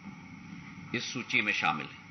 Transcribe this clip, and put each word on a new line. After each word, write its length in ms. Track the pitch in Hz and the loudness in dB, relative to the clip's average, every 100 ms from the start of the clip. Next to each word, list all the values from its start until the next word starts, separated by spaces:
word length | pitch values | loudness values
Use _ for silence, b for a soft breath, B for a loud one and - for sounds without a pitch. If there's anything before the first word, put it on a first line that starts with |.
| - - - - - - - - - | -12 -12 -12 -12 -12 -10 -10 -12 -4
इस 180 | 117 - | -2 -2
सूची 280 | 127 107 123 | -4 2 4
में 100 | 107 | 6
शामिल 340 | 98 82 78 65 | 6 4 4 0
हैं। 160 | - - | -10 -16